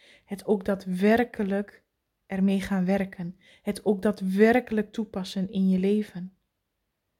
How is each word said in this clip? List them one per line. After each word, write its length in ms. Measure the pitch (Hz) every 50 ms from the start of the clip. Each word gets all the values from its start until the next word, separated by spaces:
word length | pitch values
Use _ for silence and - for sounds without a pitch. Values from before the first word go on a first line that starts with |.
| _ - - _ _
Het 220 | - 208 190 -
ook 180 | - 214 202 190
daadwerkelijk 1200 | - 196 190 - 185 180 180 196 208 220 240 247 247 - - 208 190 196 202 202 - - - _ _ _ _ _ _ _ _ _
ermee 340 | - 196 190 190 196 196 196
gaan 240 | 190 190 196 190 180
werken. 520 | 180 196 196 190 190 - - 175 175 - _ _ - - _
Het 220 | - 202 196 - -
ook 180 | 190 214 190
daadwerkelijk 920 | - 214 202 - 196 185 185 196 214 226 240 254 240 - 220 214 208 208
toepassen 580 | - - 214 - - 196 185 - - 196 190 190
in 180 | - 190 190 190
je 100 | 185 185
leven. 580 | 185 196 208 214 208 - - 180 180 185 - _ _ _ _ _ _ _ _ _ _ _ _ _ _ _ _